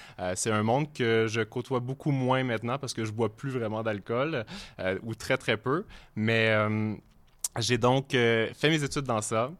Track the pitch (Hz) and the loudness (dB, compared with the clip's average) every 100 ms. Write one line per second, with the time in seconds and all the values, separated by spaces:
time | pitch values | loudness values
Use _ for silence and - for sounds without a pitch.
0 | - - 92 92 113 107 110 131 151 - | -14 -8 -4 -2 0 2 4 2 0 0
1 | 117 113 110 113 110 127 117 127 120 135 | 2 4 2 0 -2 -4 -4 -2 -2 -4
2 | 156 135 127 131 131 113 120 135 127 - | -2 0 2 2 0 -2 -2 -4 -6 -4
3 | 110 107 110 110 139 127 110 110 110 104 | -4 0 -2 -2 -6 -4 -4 -2 -2 -4
4 | - 117 147 147 107 196 - - 92 95 | -4 -2 -2 -4 -6 -12 -14 -6 -2 -2
5 | 113 110 - 131 - 107 127 151 - - | -4 -8 -2 0 0 0 0 -2 -4 -14
6 | - - 110 113 110 107 107 107 107 104 | -12 -2 2 4 4 4 2 0 -2 -4
7 | - - - _ - 120 113 123 123 131 | -12 -20 -20 _ -8 -4 0 2 4 4
8 | 135 131 117 113 110 - 143 160 139 151 | 2 2 4 4 0 0 2 2 0 -2
9 | 131 110 104 113 127 | -2 -2 0 0 0